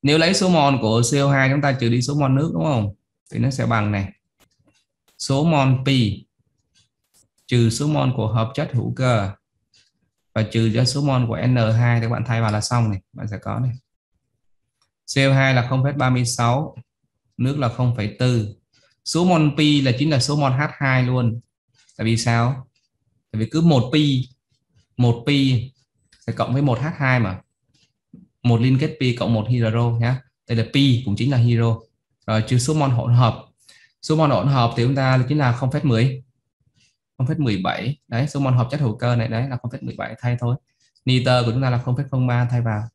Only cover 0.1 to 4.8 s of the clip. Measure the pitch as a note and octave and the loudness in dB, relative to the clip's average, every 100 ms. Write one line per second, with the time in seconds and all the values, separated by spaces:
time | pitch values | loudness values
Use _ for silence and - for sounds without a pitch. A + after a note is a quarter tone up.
0.1 | D#3 E3 G3 F#3 E3+ C#3+ C3 A2 A2+ A#2+ | 2 2 2 2 4 4 2 2 2 2
1.1 | C#3+ C#3 C#3 C3 C#3+ C#3+ C3 A#2 A#2+ B2 | 2 2 2 2 2 0 0 0 0 0
2.1 | D3 C#3 C3+ D#3+ E3+ D#3+ B2+ G2+ - _ | -2 2 2 0 -2 -2 0 -2 -6 _
3.1 | _ _ A2 B2 C3 A#2 A2+ G#2 G#2 F#2+ | _ _ -4 -2 -2 0 0 0 -2 -4
4.1 | - _ _ _ _ _ _ | -10 _ _ _ _ _ _